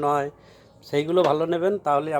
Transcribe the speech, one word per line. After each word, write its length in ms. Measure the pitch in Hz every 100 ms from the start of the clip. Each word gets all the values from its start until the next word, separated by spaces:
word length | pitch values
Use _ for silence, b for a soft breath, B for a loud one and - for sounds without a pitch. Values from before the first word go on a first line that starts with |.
| 143
নয়, 220 | 147 143 - b b b b -
সেইগুলো 340 | 147 156 180 160
ভালো 160 | 151 165
নেবেন, 220 | 170 185 202 151
তাহলে 240 | 143 156